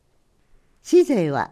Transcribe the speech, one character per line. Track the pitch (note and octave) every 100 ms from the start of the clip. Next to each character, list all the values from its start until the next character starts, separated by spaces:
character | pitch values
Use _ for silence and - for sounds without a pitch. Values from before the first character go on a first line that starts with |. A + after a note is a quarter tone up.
| _ _ _ _ _ _ _ _
市 | - F4
税 | E4+ A#3+ D#3
は | C3+ -